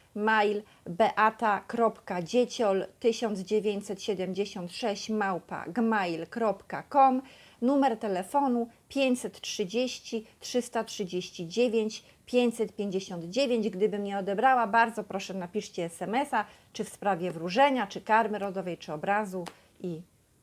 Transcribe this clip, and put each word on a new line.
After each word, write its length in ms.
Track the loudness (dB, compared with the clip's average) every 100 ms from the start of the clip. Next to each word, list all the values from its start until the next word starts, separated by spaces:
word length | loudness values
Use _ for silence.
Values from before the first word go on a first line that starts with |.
| _ -2
mail 480 | 2 4 4 0 -6 _ -8
beata 800 | 2 2 4 2 4 2 0 -2
kropka 540 | 0 0 0 -6 -6
dzieciol 640 | 0 2 2 2 2 2 -2 0
tysiąc 400 | 0 2 -2 -4
dziewięćset 640 | -2 0 0 -2 -6 -6
siedemdziesiąt 720 | -4 -2 -2 -2 -4 -6 -10
sześć 380 | -4 -4 -4 -4
małpa 560 | -2 0 -2 -6 -10 -6
gmail 600 | 0 2 2 0 -4 -6
kropka 560 | -2 -2 -2 -6 -10 0
com, 280 | 6 6 4 -4 -16 -20 -2
numer 380 | 2 4 2 2
telefonu 720 | -2 -2 0 0 2 0 -2 -8 _
pięćset 520 | 0 2 2 -2 -8
trzydzieści 880 | -8 -4 -2 0 -2 -4 -8 -8 -8 _
trzysta 440 | -4 -4 -2 -4
trzydzieści 640 | -4 -6 -4 -4 -6 -10 -4
dziewięć 560 | 0 2 2 0 -6 -16 _ -2
pięćset 500 | 2 2 0 -4 -4
pięćdziesiąt 480 | -4 -4 -4 -8
dziewięć. 460 | -4 0 2 2 0
Gdyby 300 | 0 0 0
mnie 180 | -4 -4
odebrała, 500 | -2 2 4 4 4
bardzo 360 | 4 4 0
proszę, 300 | -6 -8 -6
napiszcie 520 | -8 -6 -6 -6 -6 -6
S 160 | -6
M 140 | -4 -2
S-a, 300 | 0 -2 -4 -10 _
czy 100 | -10
w 60 | -10
sprawie 420 | -4 -2 0 -2
wróżenia, 560 | -4 0 6 6 6 -2
czy 140 | -6
karmy 380 | 2 4 4 -2
rodowej, 380 | -4 -4 -6 -8
czy 160 | -8
obrazu 520 | -4 0 0 -2 -6 -8 -14 _ -12
i 220 | -8 -8 -12 _ _ _